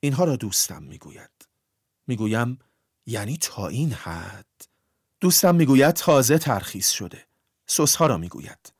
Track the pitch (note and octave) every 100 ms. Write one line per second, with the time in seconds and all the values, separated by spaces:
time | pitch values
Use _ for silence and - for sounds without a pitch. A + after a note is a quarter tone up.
0 | C#3+ C3+ F3+ C3 G#2+ - - D#2+ C#2+ D2
1 | D#2 C2+ - _ - _ _ _ _ _
2 | - A#2+ G#2+ A2 A#2+ C3 _ _ _ _
3 | - A2+ G#2 D#3+ - - F#2+ G2+ D#3 G#2
4 | - E2 F2+ F#2+ - _ - _ _ _
5 | _ _ F#3 - F#3+ F3 D3+ C3+ C#3+ E3
6 | - D3 A#2+ D#3 D3+ G#2+ - F#2+ - -
7 | F#2 - _ _ _ _ _ - D3 -
8 | D#3+ G#2 E2+ - - - - _